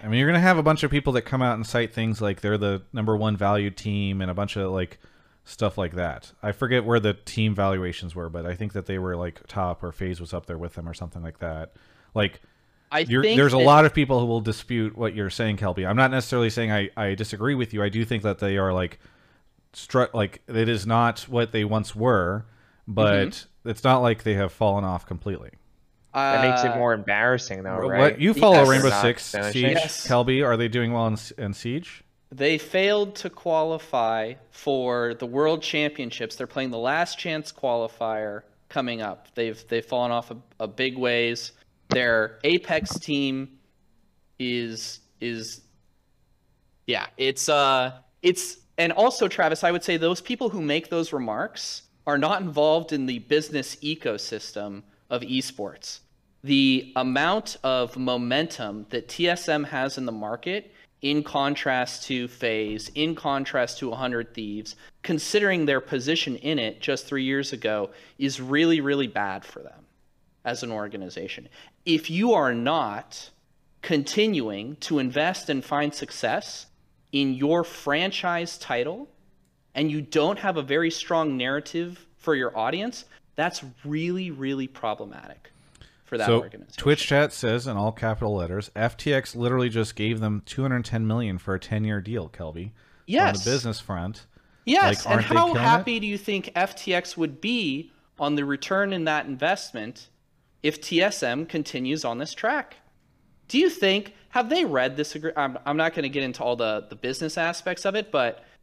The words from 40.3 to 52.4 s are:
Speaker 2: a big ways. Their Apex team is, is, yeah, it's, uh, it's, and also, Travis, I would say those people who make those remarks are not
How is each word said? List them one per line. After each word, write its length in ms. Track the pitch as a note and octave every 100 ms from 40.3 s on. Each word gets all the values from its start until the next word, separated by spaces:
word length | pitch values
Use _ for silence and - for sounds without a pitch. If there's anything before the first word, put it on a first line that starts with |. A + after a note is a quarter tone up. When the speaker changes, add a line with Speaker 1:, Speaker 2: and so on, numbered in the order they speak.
| A#2 - -
Speaker 2:
a 80 | A2
big 280 | G2 C3 C3
ways. 580 | B2+ A#2+ A#2 A#2 - - _ _ -
Their 480 | B2+ B2 A2+ A2 -
Apex 560 | D3 F3 F3 D#3+ - -
team 500 | - C#3+ C#3 C3 C3+ - _ _ _ _ _ _ _ -
is, 640 | B2+ B2 A#2 A2+ - - _ _
is, 400 | A#2+ A#2 A2 - _ _ _ _ _ _ _ _ _ _ _ _ -
yeah, 220 | A2+ - -
it's, 320 | C3+ C3+ -
uh, 440 | D3 C#3 C3 B2+ C3 _ _
it's, 360 | F3 F3+ - - _ -
and 160 | E3+
also, 340 | - A#3 B3+ F#3+
Travis, 360 | - E3 D#3+
I 80 | F3
would 120 | F3
say 140 | - E3
those 240 | E3 F3+
people 280 | - B3 A#3+
who 120 | F#3+
make 280 | D3+ D3+ D#3
those 220 | E3+ E3
remarks 720 | C#3+ A#2 G#2+ G3+ - - - - _ -
are 140 | C#3+
not 220 | D3+ G3